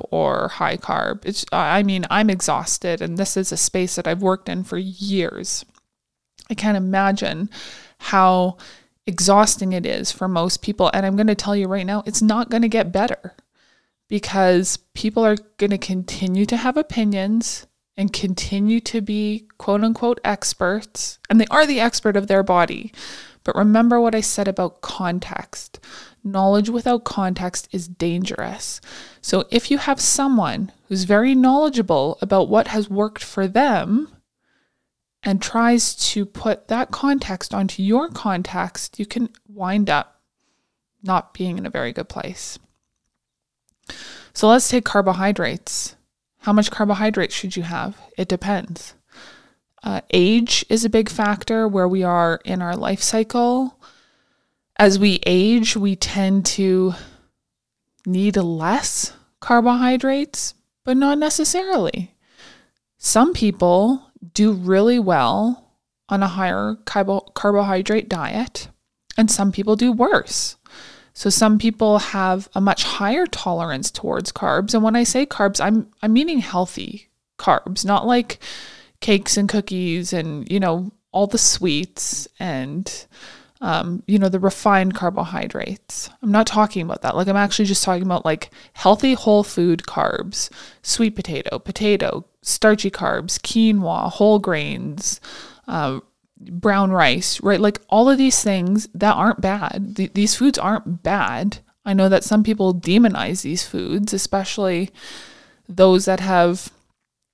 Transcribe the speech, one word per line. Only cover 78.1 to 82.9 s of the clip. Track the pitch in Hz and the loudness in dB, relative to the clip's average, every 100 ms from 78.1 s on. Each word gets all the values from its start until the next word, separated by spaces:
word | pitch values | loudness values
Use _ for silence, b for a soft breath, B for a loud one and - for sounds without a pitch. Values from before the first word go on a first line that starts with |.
| 247 233 - B B B B B _ | 0 0 -8 B B B B B _
cakes | - 196 202 - | 0 0 2 0
and | 202 | 0
cookies | 214 202 185 180 165 180 | 0 -2 -4 -2 -4 -4
and, | 180 160 147 - | -4 -4 -8 -4
you | 196 | 0
know, | 185 165 185 - _ | 0 0 -4 -12 _
all | 190 202 | -2 0
the | 226 | 2
sweets | - - 185 147 180 - - - - _ | 2 2 0 0 -4 -8 -8 -8 -10 _
and, | 180 139 131 156 202 | -6 -6 -6 -8 -8